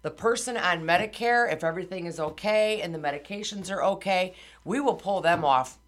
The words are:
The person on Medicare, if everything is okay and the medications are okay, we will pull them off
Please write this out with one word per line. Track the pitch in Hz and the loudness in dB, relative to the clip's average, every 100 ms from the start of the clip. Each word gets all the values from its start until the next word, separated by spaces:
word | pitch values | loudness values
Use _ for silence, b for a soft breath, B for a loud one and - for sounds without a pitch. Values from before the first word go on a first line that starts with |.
The | 156 | -10
person | - 226 240 - 233 | -2 0 0 -2 -2
on | 175 170 165 | 0 0 2
Medicare, | 175 214 - 233 240 240 | 2 2 -2 2 2 2
if | 156 | 0
everything | 165 165 175 185 170 | -2 -4 -6 -8 -8
is | 165 | -4
okay | 151 156 208 214 214 214 | -6 -2 0 2 2 0
and | 180 | -4
the | 165 | -4
medications | 147 143 - 202 214 202 175 | -4 -6 -8 -8 -8 -8 -6
are | 190 | 0
okay, | 175 196 196 185 185 180 B B | 0 0 0 0 0 -6 B B
we | - 233 | -4 0
will | 277 | 0
pull | 196 190 185 | 0 -2 0
them | 165 170 | 2 2
off | 151 131 131 - | 4 2 2 -8